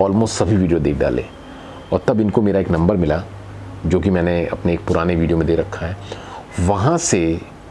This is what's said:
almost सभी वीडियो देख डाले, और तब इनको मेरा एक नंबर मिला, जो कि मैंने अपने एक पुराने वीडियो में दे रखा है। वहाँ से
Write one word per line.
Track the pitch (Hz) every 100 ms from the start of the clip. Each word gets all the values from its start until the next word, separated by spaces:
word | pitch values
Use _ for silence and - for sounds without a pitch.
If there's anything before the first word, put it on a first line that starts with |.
almost | 98 101 113
सभी | - 95 104
वीडियो | 90 82
देख | 71 67
डाले, | 67 62 - - - - - - -
और | 92 -
तब | 110
इनको | 107 117
मेरा | 104 95
एक | 92
नंबर | 82 85 101
मिला, | 78 80 - - - - - - 82
जो | 90
कि | 98
मैंने | 90 87 87 -
अपने | - 85
एक | 85 -
पुराने | 85 87
वीडियो | 85 80 82
में | 80
दे | 80
रखा | - - 82
है। | 95 - - - - - -
वहाँ | 87 98 120 170
से | - 101 82 85 - - -